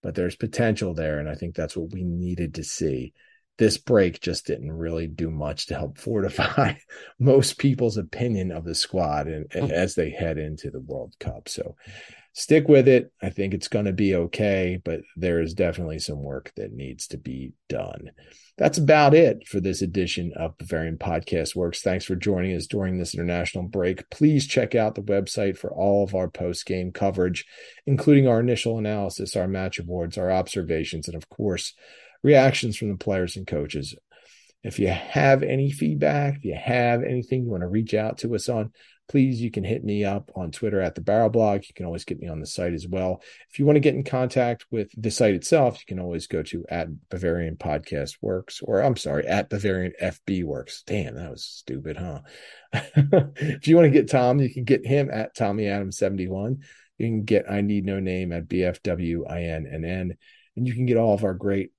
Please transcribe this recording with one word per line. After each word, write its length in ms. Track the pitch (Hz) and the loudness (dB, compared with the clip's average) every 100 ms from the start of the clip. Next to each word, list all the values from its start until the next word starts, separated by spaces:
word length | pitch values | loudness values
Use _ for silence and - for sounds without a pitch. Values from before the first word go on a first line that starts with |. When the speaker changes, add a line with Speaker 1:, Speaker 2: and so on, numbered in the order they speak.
Speaker 1:
but 120 | 95 | -6
there's 220 | 85 90 - | -4 -4 -4
potential 560 | 107 - 117 104 98 | -6 0 0 0 -2
there. 260 | 82 78 76 | -2 -2 -4
And 100 | 76 | -6
I 60 | |
think 200 | 76 87 | -8 -8
that's 220 | 82 80 92 | -6 -6 -6
what 160 | 82 | -8
we 120 | 92 | -6
needed 500 | 90 87 90 87 82 | -6 -4 -4 -4 -6
to 100 | 85 | -6
see. 500 | 76 - 78 64 64 _ _ _ _ - | -10 -4 -2 -2 -8 _ _ _ _ 2
This 200 | 107 98 | 2 2
break 420 | - 113 92 85 | 2 4 4 0
just 260 | - 82 - | -6 -6 -6
didn't 260 | 62 69 | -6 -6
really 340 | 80 82 82 82 | -6 -6 -4 -6
do 240 | 80 82 | -6 -6
much 360 | 80 73 71 - | -4 -6 -8 -8
to 80 | |
help 220 | - 71 - | -6 -8 -8
fortify 800 | - 110 98 - - - 120 - _ - | -4 -2 -2 -2 0 2 2 0 _ -20
<laughs> 220 | - _ | -20 _
most 380 | 131 135 135 - | 6 6 6 2
people's 400 | 143 123 120 104 | 0 2 0 0
opinion 560 | 85 - 120 104 92 | -6 -4 -2 0 -2
of 120 | 82 | -4
the 100 | 82 | -6
squad 540 | 80 - 92 80 76 73 | -4 -2 0 0 0 -2
and, 180 | 78 76 | -6 -6
and 140 | - - | -4 0
Speaker 2:
Hmm. 40 | |
Speaker 1:
as 220 | 80 92 | 0 0
they 160 | - 78 | 0 -2
head 260 | - 85 78 | -2 -4 -2
into 340 | 76 78 - | -6 -8 -10
the 100 | - | -12
World 340 | 90 135 - _ | -10 -10 -10 _
Cup. 300 | - 113 - | -10 -10 -12
So 260 | - - - - - - - _ | -10 -10 -12 -20 -20 -20 -20 _
stick 340 | - - 156 143 | -12 4 6 10
with 180 | 143 131 | 8 10
it. 240 | 127 123 _ | 6 4 _
I 80 | 95 | -8
think 240 | 92 98 | -4 -4
it's 140 | 98 - | -4 -2
gonna 260 | 113 104 | -2 0
be 200 | 92 101 | 2 2
okay, 640 | 90 85 - 104 98 90 90 | 2 0 0 0 2 0 -2
but 160 | 85 82 - - | -6 -8 -10 -4
there 240 | 90 85 | 0 0
is 140 | 82 | 0
definitely 440 | 82 87 80 82 78 | 0 -2 0 -8 -6
some 240 | - 73 | -8 -8
work 300 | 71 67 - - | -8 -10 -12 -12
that 140 | 50 | -12
needs 380 | 60 67 64 - | -10 -12 -12 -12
to 80 | 67 | -12
be 380 | - 65 65 - _ | -10 -10 -12 -16 _
done. 440 | - 50 - 76 _ - - _ - | -8 -8 -12 -16 _ -20 -20 _ 2
That's 180 | 143 156 | 2 4
about 380 | 147 151 143 | 6 8 8
it 340 | 147 127 - - | 8 8 4 -4
for 100 | 104 | -2
this 220 | 92 92 | -2 -2
edition 540 | 92 95 87 - 85 - | -2 0 -2 -2 -6 -6
of 220 | 82 - | -8 -8
Bavarian 400 | 82 82 82 80 | -6 -4 -4 -4
Podcast 580 | - 80 - 87 80 90 | -2 -4 -2 -2 -2 -2
Works. 240 | 87 - | -4 -2
Thanks 240 | 101 92 | -2 -2
for 100 | - | -2
joining 400 | 90 104 92 92 | -2 0 0 0
us 120 | 87 82 | -4 -4
during 320 | 104 95 92 | -4 -2 -2
this 160 | 85 | -4
international 500 | 95 87 87 87 92 | -4 -2 -2 -2 -6
break. 460 | 90 98 90 90 - | -6 -2 -2 -2 -8
Please 360 | - 151 151 - | 2 4 4 2
check 280 | - 110 | 0 2
out 220 | 120 107 - | 2 0 -2
the 60 | |
website 540 | 104 98 98 - 101 95 | 0 0 0 -2 -2 -2
for 160 | - | -8
all 320 | 76 98 101 | -2 2 2
of 100 | 98 | 2
our 140 | 98 90 | 0 -4
post-game 640 | - 90 87 - 92 90 | -4 -4 -4 -4 -4 -4
coverage, 540 | - 98 95 92 85 - - - - - | -2 -2 2 0 0 -8 -20 -20 -10 0
including 420 | 135 - 143 131 | 2 6 8 8
our 120 | 113 | 4
initial 380 | 120 117 117 113 | 2 0 0 -2
analysis, 560 | 107 107 98 - 98 | -2 -2 -4 -6 -6
our 140 | 101 90 | -2 -2
match 300 | 95 92 - | -2 -4 -6
awards, 400 | 85 90 85 101 | -8 -6 -6 -4
our 120 | 90 | 0
observations, 760 | 92 92 98 82 80 80 82 76 | 0 0 -6 -2 -2 -2 -8 -8
and 80 | 82 | -12
of 140 | - | -14
course, 420 | - 107 87 - _ - - - _ | -6 -4 -2 -6 _ -20 -20 -20 _
reactions 540 | 139 143 135 139 117 104 | 6 8 8 4 -4 -4
from 120 | 107 | -4
the 80 | 95 | -4
players 400 | - 95 90 - | -2 -2 -2 -6
and 100 | - | -6
coaches. 480 | 80 71 76 69 - _ _ _ _ _ _ | -4 -4 -6 -8 -14 _ _ _ _ _ _
If 160 | 107 - | -10 -2
you 100 | 95 | 0
have 540 | 92 - - 139 135 | 0 -2 2 6 6
any 280 | 143 135 139 | 4 0 0
feedback, 640 | 139 156 147 147 143 143 143 | 0 -2 2 2 2 0 -2
if 80 | |
you 100 | 104 | -6
have 480 | 73 - 123 120 120 | -6 -2 2 2 2
anything 420 | - 127 117 131 | 0 -4 -2 -2
you 60 | 120 | -2
wanna 180 | 95 87 | -4 0
reach 260 | 104 110 | -2 0
out 240 | 104 110 117 | 0 -2 -4
to 160 | 117 | -4
us 140 | 120 - | -4 -2
on, 240 | 117 107 _ _ _ - | -4 -4 _ _ _ -2
please, 320 | 143 131 120 | 2 2 0
you 120 | 117 | -4
can 100 | 110 | -4
hit 220 | 95 113 | -4 -4
me 200 | 104 104 | -2 -2
up 280 | 101 101 - | 0 -2 -6
on 160 | - 85 | -10 -10
Twitter 300 | - 110 98 | -6 -2 0
at 160 | 90 85 | -2 -2
the 40 | |
Barrel 280 | 90 107 113 | 2 4 4
Blog. 340 | 117 107 101 - | 4 2 2 -4
You 60 | |
can 120 | - 87 | -10 -8
always 180 | 85 | -8
get 140 | - 80 | -8 -8
me 80 | 82 | -8
on 140 | 78 | -8
the 60 | 78 | -8
site 260 | - 87 | -6 -4
as 160 | 85 87 | -4 -6
well. 340 | 92 92 92 - - - | -4 -2 -4 -10 -20 -18
If 120 | - | 0
you 40 | |
wanna 140 | 143 147 | 4 6
get 160 | 147 | 4
in 80 | 127 | 0
contact 640 | 139 127 127 135 120 117 - | -4 -2 0 2 0 -2 -4
with 180 | 117 101 - | -4 -4 -4
the 120 | 110 | -4
site 220 | - 113 | 2 4
itself, 440 | 92 - 165 127 - | 4 4 4 4 0
you 60 | - | -10
can 140 | 92 | -8
always 260 | 90 85 - | -6 -6 -4
go 160 | 85 | -6
to 220 | 78 85 82 | -6 -10 -6
at 200 | 85 82 76 _ | -6 -6 -10 _
Bavarian 460 | 90 90 85 82 | -4 -2 0 -2
Podcast 600 | 80 80 76 - 73 69 - | -6 -4 -4 -4 -6 -6 -6
Works, 400 | 101 92 - - | -4 -4 -6 -12
or 220 | - 98 | -2 2
I'm 140 | 135 113 | 2 0
sorry, 280 | - 73 - | -2 -4 0
at 200 | 98 - | 0 0
Bavarian 440 | 101 101 92 90 - | -2 0 0 -4 -4
F 180 | 92 - - | -6 -6 -6
B 160 | 95 | -4
Works. 400 | 82 69 - - | -4 -8 -10 -16
Damn, 300 | - 104 76 | -6 -4 -4
that 160 | 64 82 | -8 -12
was 140 | 64 | -12
stupid, 520 | - - - 139 78 78 | -16 -16 -10 -10 -8 -10
huh? 260 | 90 73 - - - - _ | -10 -10 -16 -20 -20 -20 _
<laughs> 100 | - - - 139 185 143 - | -8 0 2 6 4 4 -4
If 320 | 156 143 151 | -4 -2 6
you 80 | 165 | 8
wanna 140 | 160 | 10
get 180 | 139 113 | 8 6
Tom, 320 | 135 123 135 | 4 4 4
you 120 | 131 | 2
can 120 | 131 | -2
get 200 | 120 131 | 2 2
him 240 | 117 143 139 | 4 0 0
at 240 | 110 110 - | -4 -6 -2
Tommy 320 | 104 101 101 | -2 0 0
Adams 300 | 101 95 - | -2 -4 -2
seventy-one. 640 | 98 98 90 95 107 139 - - _ _ | -2 0 -4 -4 -4 -6 -10 -20 _ _
You 80 | 113 | -2
can 160 | 110 | -2
get 260 | 107 107 - | 2 2 2
I 120 | 101 | -2
Need 240 | 101 104 | 0 0
No 160 | 95 98 | -2 -2
Name 320 | 95 92 90 | -2 -2 -2
at 160 | 85 82 | -4 -4
B 160 | 92 | 0
F 180 | 90 82 | 0 -2
W 420 | 101 87 85 85 80 | -4 -4 -2 -4 -6
I 160 | 85 | -6
N 260 | 85 80 71 | -6 -6 -8
N 120 | 80 | -8
N. 320 | 82 92 92 - _ _ _ - | -6 -4 -6 -8 _ _ _ -6
And 100 | 123 | -4
you 80 | |
can 120 | 120 123 | -2 2
get 100 | 113 | 4
all 180 | 113 | 4
of 80 | 101 | 2
our 120 | 104 | 0
great 360 | 92 101 98 95 | -2 -2 -2 -2